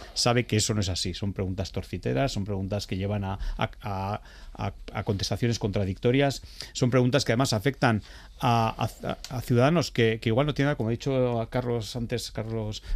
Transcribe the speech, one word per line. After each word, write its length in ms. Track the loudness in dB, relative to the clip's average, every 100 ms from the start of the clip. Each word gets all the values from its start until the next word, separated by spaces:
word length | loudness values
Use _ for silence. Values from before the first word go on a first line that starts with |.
| -6
sabe 320 | 0 2 2 4
que 100 | 2
eso 180 | 2
no 60 | 0
es 80 | 0
así. 260 | -2 -4
Son 200 | -2 -4
preguntas 400 | -2 -4 -2 -4
torciteras, 580 | -6 -6 -6 -2 0 0
son 140 | -2 -4
preguntas 420 | -2 -2 -4 -4
que 80 | -2
llevan 300 | -2 -2 -4
a, 140 | -4 -4 -2
a, 140 | -4 -4
a, 400 | -8 -4 -4 -6 -8 -18 -16
a, 200 | -6 -6 -6 -10
a 100 | -6
contestaciones 560 | -2 -2 -2 0 0 0
contradictorias, 840 | 0 0 0 0 2 4 2 0 -10 -14 -10
son 180 | 0 4
preguntas 360 | 4 4 4 2
que 80 |
además 180 | 2 4
afectan 500 | 2 0 2 4 4 -2 -18 -18 -2
a, 480 | 2 4 2 0 -4 -4
a, 140 | -6 -6 -6 -6
a 60 |
ciudadanos 500 | 2 4 6 4 2
que, 280 | 2 2 2
que 80 | 2
igual 160 | 2 2
no 80 |
tienen 140 | 2 0
nada, 100 | 2
como 100 | -2
ha 40 |
dicho 500 | -2 0 2 2 0
a 80 | -2
Carlos 460 | -2 -2 -2 -4 -6
antes, 340 | -4 -4 -4
Carlos 500 | -8 -6 -4 -4 -6 -2